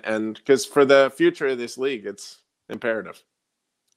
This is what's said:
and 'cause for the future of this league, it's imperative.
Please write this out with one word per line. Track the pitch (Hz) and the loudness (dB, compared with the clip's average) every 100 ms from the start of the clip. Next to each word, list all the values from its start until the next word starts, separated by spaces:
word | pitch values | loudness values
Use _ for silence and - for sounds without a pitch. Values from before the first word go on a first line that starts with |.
| - | -4
and | 107 110 107 - | -4 -6 -8 0
'cause | 131 - | 0 2
for | 143 135 | 2 6
the | 139 135 - | 6 4 2
future | 170 170 139 | 0 0 -4
of | 123 | -4
this | 117 127 | -8 -6
league, | 135 120 101 | -6 -6 -10
it's | 98 - - _ _ - | -14 -18 -20 _ _ -18
imperative. | 110 120 110 90 - _ _ _ _ _ _ _ | -8 -6 -6 -8 -18 _ _ _ _ _ _ _